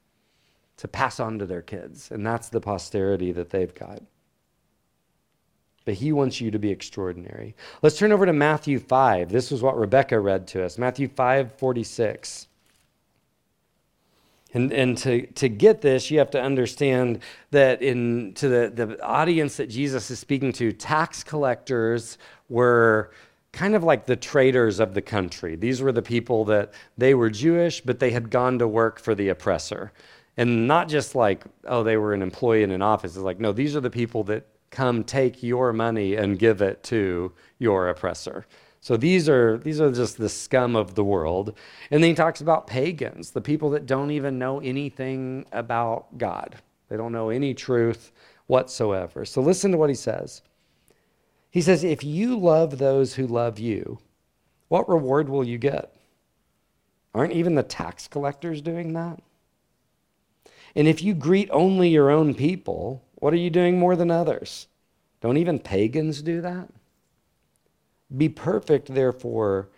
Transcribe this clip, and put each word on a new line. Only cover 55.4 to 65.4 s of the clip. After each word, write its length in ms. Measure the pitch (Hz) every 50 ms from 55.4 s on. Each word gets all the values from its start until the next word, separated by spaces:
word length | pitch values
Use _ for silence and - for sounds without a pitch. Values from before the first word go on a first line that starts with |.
| 131
you 140 | 120 120 120
get? 360 | 123 139 - - - - _ _ _ _ _ _ _ _ _ _ _ _ _ _ _ _ _ _ _ _ _ _ _ _ -
Aren't 200 | 107 139 175 -
even 200 | 165 170 180 165
the 80 | 139
tax 460 | 127 - - - 82 85 - - - -
collectors 540 | - 143 143 139 143 - - 170 160 147
doing 320 | 143 170 170 170 170 160 160
that? 280 | 165 165 170 170 180 - _ _ _ _ _ _ _ _ _ _ _ _ _ _ _ _ _ _ _ _ _ _ _ _ _ _ _ - - -
And 140 | - 147 156
if 140 | 156 156
you 120 | 160 208 202
greet 360 | 156 139 156 185 196 202 -
only 380 | - 147 175 190 190 185 180 175
your 200 | 160 151 139 139
own 240 | 147 156 160 147 131
people, 720 | - 131 156 190 - - - 87 80 87 110 135 131 - _ _
what 160 | - - 143 175
are 20 |
you 140 | 175 175 175
doing 280 | 156 180 175 175 180 180
more 160 | 175 180 180
than 160 | 170 175 170
others? 560 | 170 165 170 151 120 - - - - - - _ _ _ _ _ _ _ _ _ _ _
Don't 160 | - 113 131
even 240 | 156